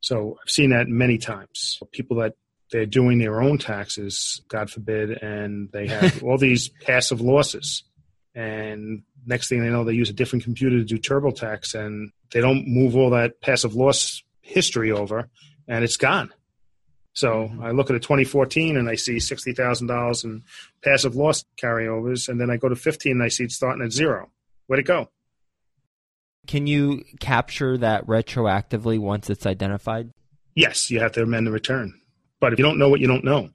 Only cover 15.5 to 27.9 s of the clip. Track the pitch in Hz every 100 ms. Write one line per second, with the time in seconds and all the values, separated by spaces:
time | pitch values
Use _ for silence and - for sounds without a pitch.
15.5 | _ - 117 117 - 131 175 127 _ _
16.5 | _ _ _ _ _ _ - 127 110 110
17.5 | 113 117 123 135 123 - 139 131 143 131
18.5 | - 160 147 117 113 - 117 - 131 -
19.5 | 123 123 120 120 120 120 120 117 110 -
20.5 | - - _ - 139 135 120 151 156 -
21.5 | - 123 117 110 113 117 123 - 120 120
22.5 | 120 131 120 - - 147 127 117 - 123
23.5 | - 127 123 117 120 156 107 90 _ _
24.5 | _ _ 131 131 175 117 _ _ _ _
25.5 | _ _ _ _ _ _ _ _ _ -
26.5 | 143 143 147 143 143 - - - 123 -
27.5 | - 131 127 117